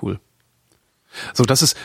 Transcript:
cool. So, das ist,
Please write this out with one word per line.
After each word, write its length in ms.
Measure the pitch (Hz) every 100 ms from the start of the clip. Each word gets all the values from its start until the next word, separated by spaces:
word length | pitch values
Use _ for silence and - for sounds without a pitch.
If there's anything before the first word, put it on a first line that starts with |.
cool. 180 | 98 98 _ _ _ _ _ _ _ _ _ - - -
So, 80 |
das 180 | 120 131
ist, 160 | 160 -